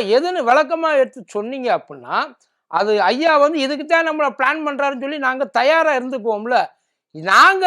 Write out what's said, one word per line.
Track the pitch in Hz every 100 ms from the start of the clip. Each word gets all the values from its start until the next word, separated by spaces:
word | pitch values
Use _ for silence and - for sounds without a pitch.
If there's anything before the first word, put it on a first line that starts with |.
| 202
எதுன்னு | 240 349 359 233
விளக்கமா | 269 294 320 320 285
எடுத்து | 262 254 180
சொன்னீங்க | 208 220 269 247 190
அப்படின்னா | - 143 123 196 285 - _ _ _
அது | 165 208 208 196
ஐயா | 247 330 302
வந்து | 285 320
இதுக்கு | 269 294 302
தான் | 330 330
நம்மளை | 311 277 -
பிளான் | 262 311 294
பண்றாருன்னு | 269 277 262
சொல்லி | 277 302
நாங்க | 262 262 262 233
தயாரா | 262 320 320 262
இருந்துக்குவோம்ல. | 254 254 220 208 226 240 165 _ _ _ _
நாங்க | 156 175 214 339 392